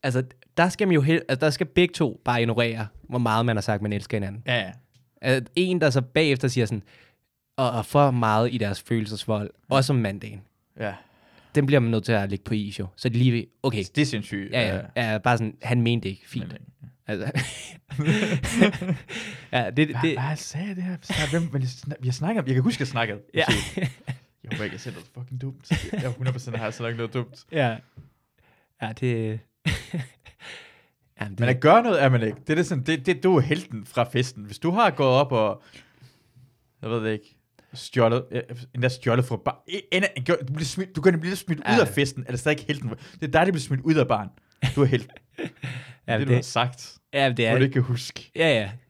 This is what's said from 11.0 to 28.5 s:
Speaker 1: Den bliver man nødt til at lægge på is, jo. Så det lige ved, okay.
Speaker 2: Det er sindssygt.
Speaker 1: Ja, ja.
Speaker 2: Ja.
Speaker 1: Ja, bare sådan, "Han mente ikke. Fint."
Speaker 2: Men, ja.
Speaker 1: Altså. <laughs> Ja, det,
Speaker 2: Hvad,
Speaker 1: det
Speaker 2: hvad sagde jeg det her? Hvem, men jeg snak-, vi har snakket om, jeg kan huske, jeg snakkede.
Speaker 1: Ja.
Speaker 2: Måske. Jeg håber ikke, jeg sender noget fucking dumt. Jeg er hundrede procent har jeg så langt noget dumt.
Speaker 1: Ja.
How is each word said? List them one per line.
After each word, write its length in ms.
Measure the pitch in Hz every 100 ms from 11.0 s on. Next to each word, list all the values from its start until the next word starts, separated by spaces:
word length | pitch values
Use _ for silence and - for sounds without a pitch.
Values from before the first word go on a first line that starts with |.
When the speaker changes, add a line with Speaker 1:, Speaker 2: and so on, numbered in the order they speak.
| _ _ _ _ _
Speaker 1:
Den 120 | 151 139
bliver 140 | 143
man 100 | 117
nødt 140 | 113
til 80 | 110
at 180 | 110 98
lægge 140 | 98
på 100 | -
is, 240 | 107 101 101
jo. 80 | 95 -
Så 120 | 127
det 80 | 117
lige 160 | 127
ved, 120 | 117 - _
okay. 220 | 135 107 92
Speaker 2:
Det 80 | 139
er 40 | 143
sindssygt. 460 | 117 98 101 98
Speaker 1:
Ja, 160 | 127 107
ja. 120 | 95 - -
Speaker 2:
Ja. 160 | 117
Speaker 1:
Ja, 60 | 107
bare 200 | 123 117
sådan, 160 | 110 -
"Han 200 | 117 120
mente 260 | 117 117 95
ikke. 140 | 98 -
Fint." 220 | 123 -
Speaker 2:
Men, 80 | - - _ - _ -
ja. 40 |
Speaker 1:
Altså. 180 | 104 107
<laughs> 80 | 139 - - - - _ 135 147 214 214 160 - 233 214 - 185 151 - - - - -
Ja, 180 | 123 107
det, 160 | 123 156
Speaker 2:
Hvad, 80 | 123
Speaker 1:
det 160 | 160 131
Speaker 2:
hvad 180 | 135 151
sagde 300 | - 147 202
jeg 80 | 185
det 80 |
her? 460 | 180 175 - 170 151
Hvem, 180 | 165 170
men 100 | 139
jeg 60 | 127
snak-, 260 | - 143 147
vi 80 | 127
har 40 |
snakket 280 | 123 160 220
om, 40 | 131
jeg 80 |
kan 80 | 131
huske, 180 | 156 226
jeg 80 | 131
snakkede. 300 | 120 113 104 -
Speaker 1:
Ja. 100 | 156 160
Speaker 2:
Måske. 420 | - - - 135 - - 131 _ _
Jeg 60 | -
håber 120 | -
ikke, 100 | 104
jeg 60 | -
sender 180 | 123 90
noget 120 | 85
fucking 260 | 127 123 127
dumt. 280 | 135 135 - 170 -
Jeg 120 | 214
er 40 | 127
hundrede 240 | 120 127
procent 240 | 127 127 113
har 80 |
jeg 100 | 110
så 80 | 113
langt 140 | 117 117
noget 180 | 117
dumt. 300 | 131 120 - _
Speaker 1:
Ja. 240 | 160 123 110 _ - - _ _ _ _